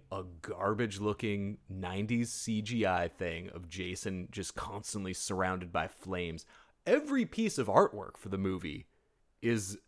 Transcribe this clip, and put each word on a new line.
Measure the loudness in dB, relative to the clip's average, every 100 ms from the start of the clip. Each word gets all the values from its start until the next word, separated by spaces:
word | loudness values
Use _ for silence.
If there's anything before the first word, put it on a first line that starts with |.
| -8
a | -8 -8 -10
garbage-looking | -8 0 2 2 0 0 0 0 0 0 0 -4 -8
nineties | -6 -4 -2 0 2 0
C | -2 -2 -2
G | 0 2 4
I | 4 2
thing | -2 -4 -4 -8
of | -10 -10
Jason | -6 -4 -4 -4 -4 -6
just | -6 -6 -6
constantly | -8 -8 -6 -6 -4
surrounded | -4 -2 2 2 0 -2
by | -2 -2
flames. | -6 -6 -2 -2 -4 -12 -20 -20 _ 4
Every | 4 4 0 0
piece | 2 0 2
of | 6
artwork | 8 8 4 -10 -10
for | -4
the | 0
movie | 2 2 -2 -6 -12 _ _ _ _ -2
is | 2 2 2 -8